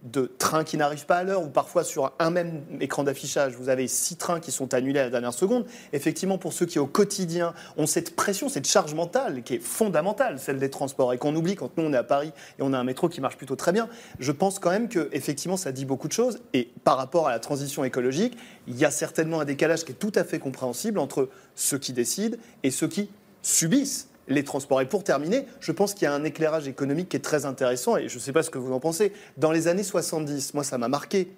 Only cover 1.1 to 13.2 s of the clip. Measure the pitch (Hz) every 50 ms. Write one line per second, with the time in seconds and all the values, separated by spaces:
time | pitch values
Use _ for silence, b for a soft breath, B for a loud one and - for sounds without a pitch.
1.1 | 185 175 185 190 196 190 170 147 131 - 165 - - 180 156 - - 156 135 135
2.1 | - - 165 165 175 180 170 170 165 156 139 - 165 143 143 139 - - 143 139
3.1 | 135 - - 139 - 160 143 135 123 120 127 131 131 127 131 120 - - - -
4.1 | 175 - - - 175 165 165 - 131 - 135 123 - 127 127 135 139 143 135 123
5.1 | 120 120 120 123 120 - - 196 240 247 226 B B B B B - 143 - 160
6.1 | 151 - - 190 196 185 - 170 139 - 180 170 - 160 143 135 - - 202 196
7.1 | 202 - 190 165 165 175 170 170 160 B B B B - 151 156 - 180 170 -
8.1 | - - - - 202 196 302 269 - 151 135 - - 208 180 151 151 156 170 170
9.1 | - 254 277 233 147 127 117 - 131 113 - - - - 226 214 170 151 156 190
10.1 | 214 208 277 240 165 127 - - 139 135 135 135 139 - 147 131 - - 139 123
11.1 | 123 123 147 147 151 160 165 170 202 - 139 123 - - 160 156 143 123 113 -
12.1 | 143 139 147 160 156 B B B B B 135 135 135 127 123 127 131 - - 165
13.1 | 160 -